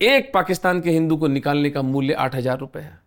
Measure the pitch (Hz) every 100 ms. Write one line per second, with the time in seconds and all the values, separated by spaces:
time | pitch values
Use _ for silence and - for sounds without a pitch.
0 | 214 269 262 196 180 185 185 180 170 160
1 | 160 156 156 139 143 147 143 139 131 139
2 | 135 151 135 135 123 127 135 151 151 -